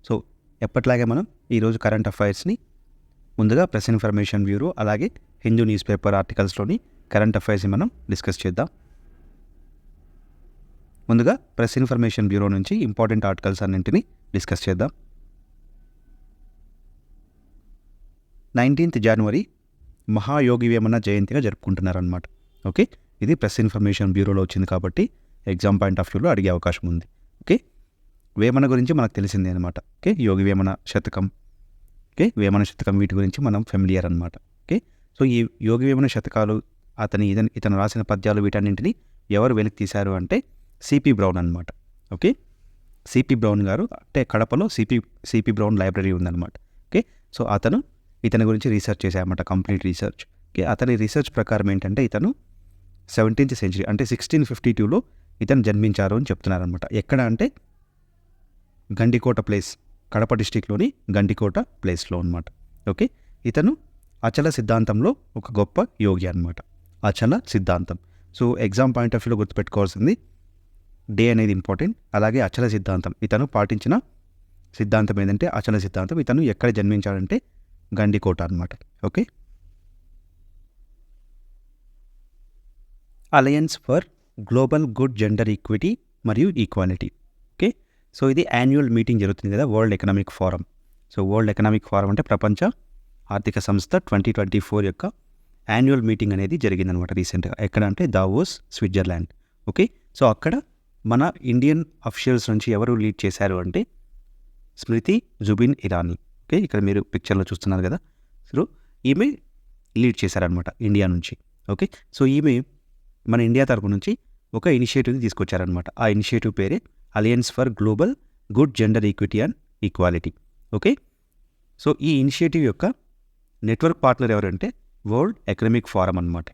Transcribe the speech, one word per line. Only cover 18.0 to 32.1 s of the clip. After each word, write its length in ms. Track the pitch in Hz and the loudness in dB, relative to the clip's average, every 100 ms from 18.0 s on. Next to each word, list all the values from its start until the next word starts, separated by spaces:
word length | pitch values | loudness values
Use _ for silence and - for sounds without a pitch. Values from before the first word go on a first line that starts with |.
| - _ _ - _ 123 | -20 _ _ -20 _ 0
నైన్టీన్త్ 400 | 127 143 170 123 110 | 2 2 2 2 2
జనవరి 360 | 110 104 131 214 _ _ _ - _ - 107 | 2 2 -2 -4 _ _ _ -20 _ -4 -2
మహాయోగి 500 | 104 147 127 120 117 117 | 0 2 2 2 2 2
వేమన 220 | 113 117 104 | 2 0 0
జయంతిగా 340 | 101 98 135 117 | 0 0 0 -2
జరుపుకుంటున్నారన్నమాట. 760 | - 98 95 92 90 90 87 - _ _ _ 98 | -4 -4 -2 -2 -2 -4 -6 -10 _ _ _ -4
ఓకే, 200 | - 240 - _ _ 107 | 0 -2 -2 _ _ -2
ఇది 100 | 165 | 0
ప్రెస్ 200 | 104 - 110 | 0 0 0
ఇన్ఫర్మేషన్ 460 | 104 101 95 98 92 | 2 0 2 0 2
బ్యూరోలో 240 | 98 98 92 | 2 0 0
వచ్చింది 220 | - 95 92 | -2 -2 -2
కాబట్టి 300 | 92 - 220 _ _ - - | -2 -2 -2 _ _ -12 -6
ఎగ్జామ్ 260 | 90 104 101 | -2 2 2
పాయింట్ 180 | 98 95 | 2 0
ఆఫ్ 80 | 92 | -2
వ్యూలో 160 | 95 170 | -2 0
అడిగే 180 | 101 95 | 2 2
అవకాశం 300 | 87 90 87 87 | 0 -2 -4 -4
ఉంది. 160 | 85 - _ _ _ | -4 -6 _ _ _
ఓకే, 140 | - 240 _ _ _ _ _ _ _ - | 0 0 _ _ _ _ _ _ _ 0
వేమన 240 | 113 131 139 | 2 2 2
గురించి 220 | 127 127 156 | 2 2 0
మనకు 160 | 113 - | 0 -2
తెలిసిందే 320 | 98 101 92 | -2 -2 -2
అనమాట. 240 | 90 87 - _ _ | -2 -6 -8 _ _
ఓకే, 140 | 180 202 113 | -2 2 2
యోగి 180 | 95 98 | 2 2
వేమన 220 | 95 95 95 - | 2 0 -4 -4
శతకం, 360 | 101 - - 98 - _ _ - - - - _ | -4 -4 -4 -4 -6 _ _ -20 -20 -20 -20 _